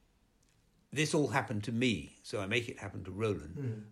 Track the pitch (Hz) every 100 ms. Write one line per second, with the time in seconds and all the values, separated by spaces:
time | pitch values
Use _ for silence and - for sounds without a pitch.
0 | _ _ _ _ _ _ _ _ - 127
1 | 151 160 139 135 113 104 101 117 127 92
2 | 71 - - 110 95 120 110 - 101 104
3 | 92 92 110 90 76 143 131 110 104